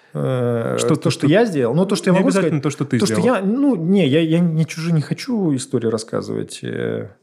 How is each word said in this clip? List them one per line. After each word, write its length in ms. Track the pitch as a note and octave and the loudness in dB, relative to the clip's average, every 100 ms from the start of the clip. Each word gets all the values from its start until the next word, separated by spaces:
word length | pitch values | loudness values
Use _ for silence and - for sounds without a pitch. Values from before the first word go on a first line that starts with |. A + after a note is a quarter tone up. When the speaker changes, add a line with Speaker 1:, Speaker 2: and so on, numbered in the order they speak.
| _ | _
Speaker 1:
Э, 640 | D3+ C#3 B2+ A#2+ A#2 B2 A#2+ | -6 -4 -2 -2 -2 -2 -2
Speaker 2:
Что-то, 180 | A#2 D3 | 0 0
Speaker 1:
то, 60 | - | 0
что 100 | - | 0
Speaker 2:
что 60 | C#3 | 2
Speaker 1:
я 180 | F3+ A#3 | 4 2
сделал? 280 | D#3 A#2+ C#3+ | 0 0 2
Ну, 100 | F#3+ | 0
то, 100 | G#3+ | 0
что 140 | - | 2
я 40 | |
Speaker 2:
Не 60 | F3+ | 2
Speaker 1:
могу 100 | A3 | 4
Speaker 2:
обязательно 300 | G3 E3+ D3+ | 2 0 0
Speaker 1:
сказать. 40 | |
Speaker 2:
то, 60 | D3 | -2
что 160 | C#3 C3+ | -4 -2
ты 140 | A#2+ | 0
Speaker 1:
То, 60 | F#3 | 0
что 100 | A2 | 2
Speaker 2:
сделал. 140 | A#3+ A#3 | 2 2
Speaker 1:
я, 40 | |
ну, 340 | F#3+ A#3+ C#4+ G#3+ | 0 0 2 0
не, 320 | D#3+ G3 D3+ | 2 4 4
я, 140 | D3 | 4
я 180 | E3 E3 | 2 2
не 260 | F3 D#3+ D#3+ | 2 0 -2
чужие 280 | - E3 | -4 -2
не 80 | D#3+ | 0
хочу 520 | C#3 E3 - A#3 F3+ C3+ | 0 -6 -4 -2 0 -2
истории 320 | - B2 A2+ | -2 -2 0
рассказывать. 720 | A2 - A2 G2+ A2 A2 - | -2 -4 -6 -4 -6 -8 -10
Э, 460 | B2 A2+ A#1 A1+ A2 - | -8 -6 -4 -6 -8 -14